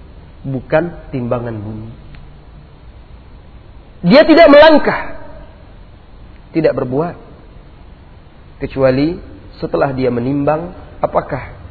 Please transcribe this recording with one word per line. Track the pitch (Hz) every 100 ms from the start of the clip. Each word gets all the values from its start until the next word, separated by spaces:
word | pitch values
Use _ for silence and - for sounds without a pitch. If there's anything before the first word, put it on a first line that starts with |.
| - - - - 135
bukan | 131 - 156 170 165 -
timbangan | 135 120 120 117 110
bumi. | 104 110 110 131 - - - - - - - - - - - - - - - - - - - - 175
Dia | 262
tidak | 320 311 320
melangkah, | 285 311 302 - - - - - - - - - - - - - - - - - 165
tidak | 147
berbuat, | 131 131 131 170 - - - - - - - - - - - - - - -
kecuali | 135 135 131 131 151 185 - - - -
setelah | 160 165 147
dia | 131 127
menimbang | 120 123 143 143 156 175 - - -
apakah | 151 175 - 131 - - -